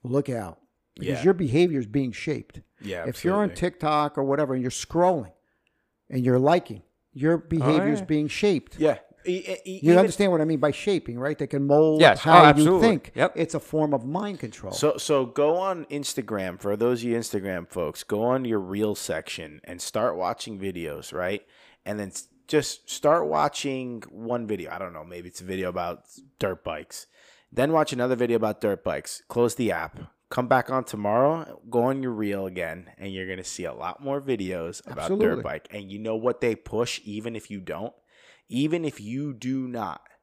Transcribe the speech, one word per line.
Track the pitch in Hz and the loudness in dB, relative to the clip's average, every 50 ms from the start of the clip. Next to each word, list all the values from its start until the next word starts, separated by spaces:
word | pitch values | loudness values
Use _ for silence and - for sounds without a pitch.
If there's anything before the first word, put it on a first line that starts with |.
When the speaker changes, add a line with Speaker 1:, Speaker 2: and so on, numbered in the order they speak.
| _ | _
Speaker 1:
look | 113 123 143 143 - | -2 -2 -2 -2 -2
out. | 127 117 101 92 - _ _ _ _ _ _ _ _ - | -6 -6 -6 -10 -12 _ _ _ _ _ _ _ _ -10
Because | - 90 87 - | -6 -4 -4 2
Speaker 2:
Yeah. | - | 4
Speaker 1:
your | 180 190 | 4 4
behavior | 175 185 135 113 151 175 180 160 139 | 4 2 0 4 4 4 4 2 -2
is | 123 | -4
being | 104 107 143 139 127 107 | -2 -2 -2 -2 -2 -4
shaped. | - - - 151 - - _ - - - _ _ _ | -8 -6 -6 -6 -6 -8 _ -20 -20 -20 _ _ _
Speaker 2:
Yeah, | - 101 92 87 82 | -10 -8 -8 -6 -6
Speaker 1:
If | - 143 - - | -6 -8 -4 -2
you're | 170 190 | 0 0
on | 202 208 185 | 2 0 0
Speaker 2:
absolutely. | - - - 180 | -2 -2 -4 -4
Speaker 1:
TikTok | 175 - - 156 151 147 151 143 - - | -2 -2 -2 0 2 2 2 0 0 -2
or | 139 | 0
whatever, | 135 139 139 151 135 131 | 0 2 2 2 0 0
and | 131 123 | -2 -2
you're | 127 | -4
scrolling | - - - - - 165 175 180 185 156 110 87 _ _ _ _ _ _ _ _ _ _ _ _ _ _ _ _ | -4 -6 -10 -4 2 4 4 4 4 2 -2 -8 _ _ _ _ _ _ _ _ _ _ _ _ _ _ _ _
and | 143 127 123 | -4 0 2
you're | 123 127 127 | 4 4 4
liking, | 127 143 165 180 - - 113 104 - _ _ _ _ _ _ | 6 6 4 4 2 -4 -16 -16 -18 _ _ _ _ _ _
your | 139 131 156 170 | -2 2 2 2
behavior | 165 - - 165 165 139 139 156 156 190 - - | 2 0 -2 -2 0 2 4 4 4 4 2 0
is | - | -2
Speaker 3:
Oh, | 190 | -2
yeah. | |
Speaker 1:
being | - 156 151 151 147 | 0 0 0 0 -2
shaped. | - - - 208 190 139 - - - - | -4 0 2 2 2 2 -2 -6 -6 0
Speaker 2:
Yeah. | 156 156 127 - - _ _ _ _ | 2 2 2 2 -4 _ _ _ _
E-, | - 180 190 - | -6 -6 -4 -4
e-, | 190 190 - - | -8 -10 -10 -8
e-, | - 185 190 139 | -12 -12 0 6
Speaker 1:
You | 156 | 8
Speaker 2:
even | 175 180 | 8 8
Speaker 1:
understand | 196 214 165 - 202 196 180 | 8 6 4 2 2 2 4
what | 160 | 2
I | 151 | 2
mean | 160 160 147 | 2 0 2
by | 127 151 | 2 0
shaping, | 139 - - 208 202 160 - - 117 120 | 0 0 -2 -2 -2 -2 -2 -4 -8 -6
right? | 127 143 151 - | -4 -4 -4 -4
They | 143 | -6
can | 135 - 143 139 | -4 -2 -2 2
mold | 139 143 147 160 160 156 156 | 4 6 6 6 6 8 8
Speaker 3:
Yes. | 165 147 101 - | 8 8 8 8
Speaker 1:
how | - 151 165 175 | 6 10 10 12
Speaker 3:
Oh, | 170 | 12
Speaker 1:
you | 147 | 12
Speaker 3:
absolutely. | 147 143 151 156 185 185 220 233 | 10 10 8 6 6 6 6 4
Speaker 1:
think. | 208 139 - - - | 4 2 -2 -8 -2
Speaker 3:
Yep. | - 135 180 - | 0 0 0 2
Speaker 1:
It's | - 165 156 - | -2 -4 -2 -4
a | 151 | -8
form | - - - 156 156 151 147 | -8 -4 -2 0 0 2 0
of | 131 113 | -2 -2
mind | 127 151 180 208 208 196 - | -4 -6 -4 -6 -6 -8 -8
control. | - 113 107 - - 95 92 | -10 -12 -12 -12 -12 -10 -6
Speaker 2:
So, | - - 151 143 | 0 2 2 2
so | - - - 156 139 131 | 2 0 2 2 2 2
go | 120 127 - 143 151 165 | 0 0 2 2 2 2
on | 180 185 196 185 175 147 | 2 0 -2 -4 -4 -6
Instagram. | - 151 147 143 - - - 120 104 107 101 92 92 90 92 | -8 -8 -8 -6 -6 -6 -6 -6 -4 -4 -4 -4 -4 -6 -6
For | - 101 101 | -4 -2 0
those | 104 113 120 123 117 113 | 2 2 2 2 0 0
of | 120 | 0
you | 117 117 | -2 -2
Instagram | 113 - - 104 92 98 92 87 87 - | -2 -2 -4 -4 -4 -2 -6 -6 -6 -8
folks, | - 90 85 76 76 - - | -6 -4 -4 -4 -4 -8 -6
go | _ - 104 110 | _ -2 0 0
on | 120 127 131 131 | 0 0 0 0
your | 120 113 104 | 0 -2 -2
reel | 95 90 95 101 107 107 104 | -2 -4 -2 -2 0 -2 -2
section | - - - 90 80 80 - - - 85 76 76 76 _ | -4 -6 -6 -6 -6 -6 -10 -12 -12 -12 -14 -16 -20 _
and | - 87 87 - | -18 -14 -12 -12
start | - - 104 107 123 85 | -8 -4 -2 -2 -2 -2
watching | 87 90 87 87 - - - 110 98 | -2 -4 -4 -4 -6 -8 -12 -10 -8
videos, | 95 98 92 87 82 78 73 78 78 - - | -8 -8 -6 -6 -8 -8 -8 -10 -12 -10 -8
right? | - 90 90 101 104 - _ _ _ - _ _ _ _ | -4 -4 -4 -4 -6 -8 _ _ _ -20 _ _ _ _
And | 104 104 104 | -8 -8 -6
then | 104 95 | -8 -8
s-, | - - - _ _ _ _ | -10 -14 -16 _ _ _ _
just | - - 151 131 - - - _ - | 0 0 0 0 0 -8 -12 _ -14
start | - - - 147 151 170 165 | -14 0 2 4 4 4 2
watching | 151 151 151 151 147 - - - 143 135 131 131 123 120 113 107 - | 0 0 0 0 0 -2 -4 -6 -6 -6 -6 -8 -8 -10 -12 -14 -16
one | - 98 113 117 123 120 117 | -16 -12 -6 -4 -4 -4 -2
video. | 104 107 95 85 76 80 | -4 -6 -6 -6 -10 -10
I | 87 | -10
don't | 95 90 85 | -10 -10 -10
know. | 80 78 | -14 -16
Maybe | 85 87 87 87 90 | -14 -14 -14 -14 -14
it's | - - 90 | -16 -16 -10
a | |
video | 90 92 95 92 90 | -8 -6 -4 -4 -4
about | 87 92 87 87 87 - _ _ - - - _ _ _ | -4 -4 -4 -4 -6 -10 _ _ -20 -20 -20 _ _ _
dirt | - 98 92 - _ | -4 -4 -4 -6 _
bikes. | - 80 78 82 _ - - - _ _ _ _ _ - _ _ _ - | -10 -10 -10 -10 _ -18 -18 -18 _ _ _ _ _ -20 _ _ _ -2
Then | 110 127 147 160 | -2 0 2 4
watch | 160 151 - - | 2 2 2 0
another | 123 123 127 131 | -2 0 0 2
video | 117 123 117 117 | 0 2 2 2
about | 113 110 107 104 - | 2 2 0 -2 0
dirt | - 107 101 90 _ | -2 -2 -2 -2 _
bikes. | 98 78 71 71 - - - _ _ | -4 -4 -4 -6 -10 -14 -16 _ _
Close | - 120 120 117 - | 0 2 2 2 2
the | - 123 107 90 | 0 0 0 0
app. | 80 80 80 - - - - _ _ _ _ | -2 -4 -8 -10 -16 -18 -18 _ _ _ _
Come | - - 127 117 | -4 -4 0 2
back | 135 127 120 - | 2 2 2 0
on | 131 131 120 | -2 -4 -4
tomorrow. | - - 107 104 104 107 117 131 143 160 165 156 - - - _ 113 | -4 -8 -4 -2 0 2 4 4 2 2 0 -6 -12 -16 -20 _ -2
Go | 117 120 117 | 0 0 2
on | 127 135 139 131 | 2 0 -2 -4
your | 127 117 | -4 -4
reel | 107 107 101 101 98 98 | -4 -2 -2 -2 -4 -4
again, | 95 92 92 87 80 80 90 87 - - _ | -6 -4 -6 -6 -6 -6 -10 -14 -18 -18 _
and | 98 98 95 | -12 -10 -8
you're | 95 95 | -8 -8
gonna | 92 95 92 90 | -8 -8 -10 -10
see | - - - 92 | -12 -10 -8 -8
a | 82 64 | -8 -8
lot | - 67 90 92 - 139 | -8 -8 -8 -10 -8 -8
more | 135 139 143 | -6 -6 -6
videos | 139 139 131 107 98 90 90 87 82 85 90 - - | -2 -4 -4 -2 -2 -4 -4 -6 -6 -8 -10 -12 -14
about | - 123 - 73 - | -14 -10 -8 -4 -4
Speaker 1:
Absolutely. | 190 208 214 220 - | 0 2 2 2 0
Speaker 2:
dirt | - - | 0 -4
bike. | - 73 80 _ - | -6 -8 -8 _ -12
And | - 104 101 95 | -14 -14 -12 -10
you | 98 104 | -12 -8
know | 107 113 113 | -6 -4 -4
what | 110 113 123 117 - - | 0 0 0 0 0 0
they | 120 110 | -2 -2
push, | - _ - - 107 120 113 - - _ | -2 _ -6 -4 -2 -2 -2 -4 -8 _
even | 107 101 107 107 117 113 | -10 -10 -8 -8 -8 -10
if | 110 - - | -10 -12 -10
you | 104 98 | -12 -12
don't? | 92 85 87 85 101 120 - _ _ _ _ _ _ - - _ _ _ | -10 -10 -10 -8 -8 -10 -12 _ _ _ _ _ _ -20 -20 _ _ _
Even | - 123 143 156 156 175 165 | -4 -2 0 0 0 0 -2
if | 151 - - | -4 -6 -8
you | 104 104 120 135 147 147 135 | -12 -8 -8 -6 -6 -6 -8
do | 110 101 127 131 135 131 | -8 -6 -6 -4 -4 -6
not | 127 123 117 107 92 78 - _ _ _ _ | -6 -6 -6 -6 -8 -8 -10 _ _ _ _